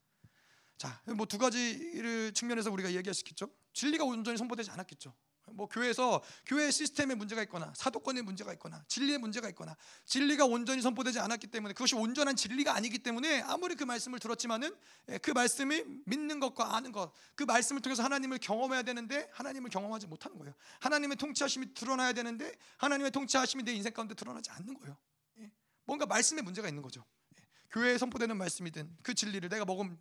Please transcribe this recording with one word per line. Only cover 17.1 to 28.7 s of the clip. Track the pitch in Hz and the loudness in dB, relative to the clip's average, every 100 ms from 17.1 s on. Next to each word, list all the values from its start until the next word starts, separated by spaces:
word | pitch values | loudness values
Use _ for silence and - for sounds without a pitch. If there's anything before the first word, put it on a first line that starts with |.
| - - | -8 -14
그 | - | -4
말씀을 | 254 233 240 277 | 4 6 6 0
통해서 | 262 247 | -2 2
하나님을 | 247 277 269 262 | 2 2 0 -4
경험해야 | - 214 262 262 | -2 0 2 0
되는데 | 247 240 226 285 311 | 0 -4 -4 -4 -6
하나님을 | - 269 269 247 | -8 -8 -8 -6
경험하지 | 190 202 220 208 | -4 -4 -6 -8
못하는 | 156 - 233 | -12 -12 -12
거예요. | 143 - - - | -14 -16 -20 -2
하나님의 | 254 294 285 277 | 2 2 2 -2
통치하심이 | 294 - 277 262 254 | -4 -2 -2 -2 -6
드러나야 | - 233 262 254 | -6 -2 2 2
되는데 | 240 233 226 - - - - | 2 -2 -6 -8 -12 -18 -2
하나님의 | 285 285 277 | 0 2 0
통치하심이 | 277 262 262 254 262 | -2 2 2 2 0
내 | 233 | -2
인생 | 226 208 | -2 -4
가운데 | 220 220 | -4 -8
드러나지 | 226 214 240 226 | -8 -10 -10 -12
않는 | - 196 | -12 -12
거예요. | 269 143 143 _ _ _ 220 | -12 -14 -16 _ _ _ -20
예, | 208 _ _ _ | -20 _ _ _
뭔가 | - 285 196 | -6 -2 2
말씀에 | 190 254 311 | 6 4 4
문제가 | 190 185 208 | -4 -6 -6
있는 | 147 | -6
거죠. | 131 123 - _ _ - | -10 -14 -18 _ _ -20
예, | _ _ - | _ _ -6
교회에 | 220 247 247 | 2 4 4
선포되는 | 247 254 240 208 | 2 0 -2 0
말씀이든 | 180 - 175 | -2 -4 -6